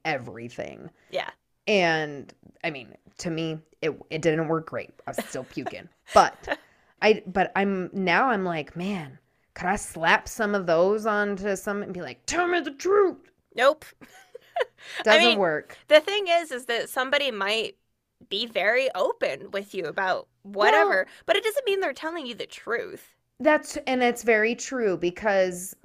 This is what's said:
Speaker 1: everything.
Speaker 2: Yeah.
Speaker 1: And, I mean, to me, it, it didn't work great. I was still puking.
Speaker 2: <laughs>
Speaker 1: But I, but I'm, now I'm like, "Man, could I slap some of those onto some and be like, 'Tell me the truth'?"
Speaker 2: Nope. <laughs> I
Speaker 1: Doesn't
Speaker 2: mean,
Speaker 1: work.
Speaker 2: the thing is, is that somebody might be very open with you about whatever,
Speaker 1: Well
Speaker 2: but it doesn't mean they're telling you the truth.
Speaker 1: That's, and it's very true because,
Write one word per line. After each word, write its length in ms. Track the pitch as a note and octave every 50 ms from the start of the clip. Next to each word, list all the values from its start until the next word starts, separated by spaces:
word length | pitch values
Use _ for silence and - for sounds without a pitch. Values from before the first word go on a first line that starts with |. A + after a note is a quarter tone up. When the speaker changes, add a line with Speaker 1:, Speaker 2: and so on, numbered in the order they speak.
| -
Speaker 1:
everything. 840 | D#3+ D3 B2+ A#2+ A2+ F#2+ A#2 A#2 A#2 - - - - - - - - _ _ _ -
Speaker 2:
Yeah. 180 | - F3+ - - - _ _ _ _ _ -
Speaker 1:
And, 680 | G3+ G#3+ F#3+ F3 E3 D#3+ D#3+ D#3 D3 C#3+ C#3 - - - _ _ - - _ -
I 60 | E3+
mean, 240 | D3 C3+ A#2 B1 - - _ - _ -
to 100 | - F3
me, 300 | D#3+ D#3+ E3 D#3+ D#3+ D#3 - _ _ -
it, 180 | - D#3 C#3 - - -
it 140 | - D#3
didn't 260 | D#3+ E3 D#3 E3 D#3+ D3+
work 160 | D#3+ D#3+ D#3+ -
great. 220 | C#3+ A2 - - - _ -
I 40 | B2
was 120 | - - -
still 180 | - - C3+ B2+
puking. 460 | - - D3 C3 - - - - - _
Speaker 2:
<laughs> 200 | _ _ - -
Speaker 1:
But 440 | G#3 E3+ - - - - - - - - _ _ _ _ _ _ -
I, 200 | - G#3+ A3 - -
but 260 | F#3 F3+ G3 F3+ - -
I'm, 360 | F#3+ G3 G3+ G3 F#3 F3+ -
now 380 | - G3 F#3+ F3 E3+ G3 B3+ C4+
I'm 160 | A#3 G3 F#3
like, 280 | F3+ E3+ D#3 C#3 - -
"Man, 440 | E3+ F3+ G3+ G#3 F3+ D3 C3+ C3+ - _ _ _ _ _ _
could 140 | - - F3+
I 100 | F3+ G3
slap 500 | - - - - E3 E3 E3+ G3+ G#3+ -
some 280 | - - - G#3+ G3+ G#3
of 100 | G3 F3+
those 400 | F3 D#3+ E3+ F3+ G3 G#3+ A3 G#3
onto 500 | A3+ G#3 G#3 G#3 G3+ G3+ F#3 G3 G#3 G3
some 280 | F#3+ - A3 G3+ G#3
and 100 | G3+ -
be 80 | F#3 F3+
like, 240 | D#3+ B2+ B2 _ -
'Tell 220 | - - E4+ F4+
me 140 | F4 F4+ E4+
the 100 | C4 D4+
truth'?" 600 | C#4 - - F4+ G4+ G#4 G4 F4 B3+ - _ _ _ _ _ _ -
Speaker 2:
Nope. 300 | A3+ B3+ C#4 D4+ - - - - _
<laughs> 60 | - - - - - _ - - _ _ - F5 A#4 - _ _ - - - -
I 20 | -
Speaker 1:
Doesn't 180 | A3 G#3 D#4+ F4 F4
Speaker 2:
mean, 100 | D#4+ G3+
Speaker 1:
work. 380 | F#3+ E3 D3+ D3 - - - - _ -
Speaker 2:
the 120 | D4 D4+
thing 260 | D4+ G4 G4+ G#4+ G4 F4
is, 220 | E4+ E4+ E4 D4+
is 140 | C4 A#3+ C4
that 220 | - A#3 A3 - -
somebody 420 | - C4+ B3+ C4+ D4 C#4+ C#4+ C4
might 460 | A3 G3+ G3 G3+ A3 A3+ G3 - - _ _ _ _ _ _ _ _ _ - -
be 180 | G3 G#3 A#3+
very 420 | A#3 A3+ F#3 F3+ G#3 A#3 B3+ C4+ - -
open 560 | F#3 A3 F4 - - A#3+ F3 C#3 C#3 - -
with 220 | - G3 G3+ - -
you 100 | F#3 E3+
about 420 | D3 - G3 F#3+ F#3 D#3 G2+ - _ _ _
whatever, 600 | - G3 G3+ G3 G#3 A3 G#4+ G#4 G#4 G4 - - F3+
Speaker 1:
Well 0 | - - - -
Speaker 2:
but 100 | - F4+
it 80 | G4+ G4
doesn't 200 | G#4+ - C#5+ C5
mean 140 | G4+ G4 G4
they're 120 | F#4 D4+
telling 340 | C4 - D4+ D#4+ E4+ E4+ C4+
you 80 | A#3+ A#3
the 120 | D#3+ -
truth. 680 | - - - - - A3+ A3+ - - - - - _ _ _ _ _ _ -
Speaker 1:
That's, 380 | B3+ D4+ D4+ B3 D4 - - D4 -
and 160 | B3+ C4 B3+
it's 220 | B3 A#3+ A#3+ - -
very 300 | A#3 A3+ G#3+ G#3+ A3+ B3
true 400 | - - - C4+ B3+ A3+ G3 F3+
because, 800 | D#3+ F3 F3 F3 - G#3 G#3+ G3 F#3+ F#3 F#3 F3+ F3 F3+ - - _